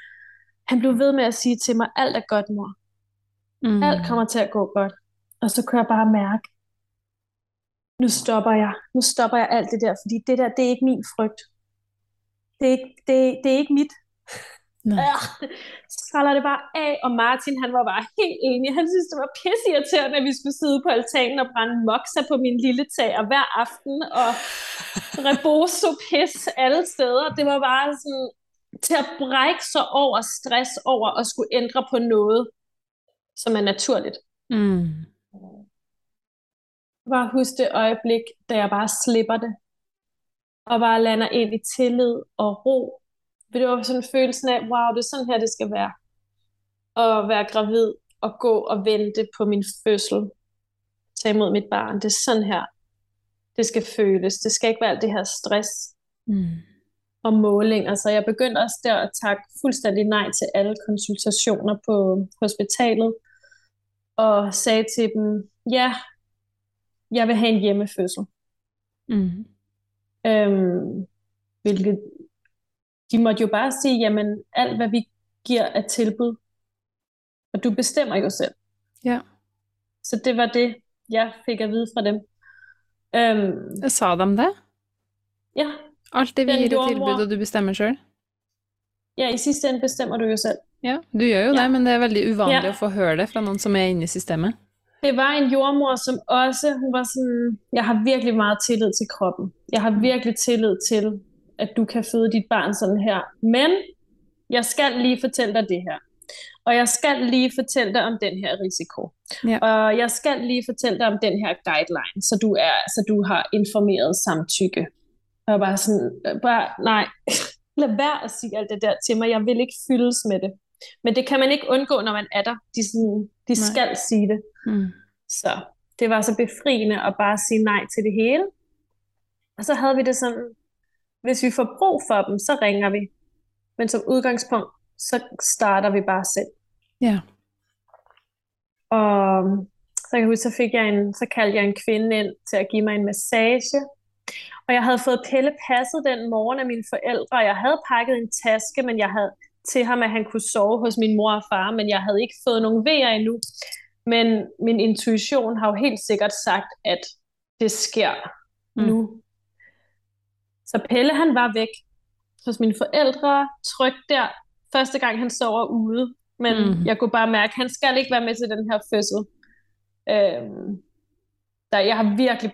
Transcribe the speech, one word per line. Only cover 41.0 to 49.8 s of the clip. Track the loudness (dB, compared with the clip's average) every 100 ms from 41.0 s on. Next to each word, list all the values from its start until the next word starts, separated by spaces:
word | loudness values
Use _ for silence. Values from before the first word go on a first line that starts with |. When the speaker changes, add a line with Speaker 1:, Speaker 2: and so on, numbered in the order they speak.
Speaker 1:
lander | 4 2 0
ind | 0 0
i | -2 -6 0
tillid | 2 2 2 0 -6 -4
og | -4 -2 0
ro. | 0 0 -8 _ _ _ _ _
For | -2
det | 0
var | 0
sådan | -2 -4 -2
følelsen | 0 0 0 -2
af, | -2
"Wow, | 0 0 0
det | 0
er | -4
sådan | -6 -2
her, | -2
det | -2
skal | -4 -6
være." | -4 -4 -8 _ _ _ _ _ _ _ _ _ 0 2
At | 2 2
være | 0 0
gravid | -2 0 2 2 -2 _ _
og | -8 -2
gå | 2 2
og | 0 -2 0
vente | 0 0 -2 -4 -2
på | 0
min | 0 -2 -4